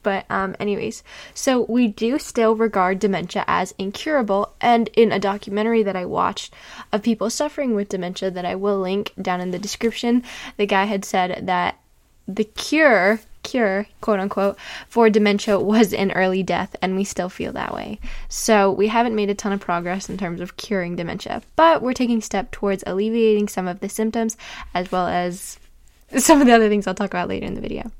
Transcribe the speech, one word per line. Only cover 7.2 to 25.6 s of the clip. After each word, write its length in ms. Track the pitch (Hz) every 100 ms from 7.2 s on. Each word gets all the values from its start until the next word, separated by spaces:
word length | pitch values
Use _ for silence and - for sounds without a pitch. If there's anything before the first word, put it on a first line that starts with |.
| 202
suffering 460 | - 302 294 269
with 160 | 208 202
dementia 400 | 190 180 185 190
that 160 | 180 175
I 80 |
will 240 | 190 202 196
link 340 | 185 196 208 -
down 220 | 190 180
in 80 | 180
the 80 | 190
description, 640 | 208 - 233 - 240 247 240 - - -
the 80 |
guy 200 | 202 196
had 200 | 202 196
said 420 | 196 190 180 - 185
that 300 | 180 180 - _ _ _ _ -
the 180 | 190
cure, 760 | 214 - - 302 302 208 185 220 - -
cure, 420 | - 254 214 190 208 _
quote 180 | - 202
unquote, 380 | 196 202 196 - - - -
for 200 | 233 226
dementia 520 | 214 208 202 - 202
was 320 | 190 220 202
an 180 | - 196
early 320 | - 185 190
death, 320 | 180 175 185 -
and 140 | 185 190
we 80 |
still 240 | 202 - 180
feel 240 | - -
that 200 | - -
way. 280 | - - 214 - - -
So 440 | - - 214 196
we 160 | 185 208
haven't 260 | 233 240
made 160 | 214 202
a 40 | 202
ton 160 | 208
of 80 | 202
progress 500 | - 175 175 190 -
in 80 | 185
terms 220 | 190 170
of 160 | 180 -
curing 400 | - 196 175 170
dementia, 460 | 170 185 - - -
but 260 | - 330 320
we're 120 | 247
taking 280 | 254 240 233
steps 280 | - 196 185
towards 320 | - 202 190
alleviating 600 | - 185 214 233 220 208 208
some 220 | - 180
of 100 | 185
the 100 | 202
symptoms, 480 | - 220 226 226 - - - -
as 160 | 180 180
well 160 | 185 170
as 540 | 175 180 180 - -